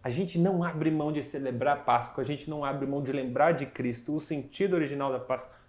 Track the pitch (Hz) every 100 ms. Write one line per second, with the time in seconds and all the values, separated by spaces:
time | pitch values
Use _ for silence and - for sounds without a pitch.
0 | 131 123 196 175 180 180 175 160 156 156
1 | 151 147 - 143 135 120 135 139 - 120
2 | 120 - 127 147 - 151 139 143 135 143
3 | 135 139 127 123 156 160 139 - 123 117
4 | - 151 - 147 123 - 190 180 143 139
5 | 139 127 - 131 - -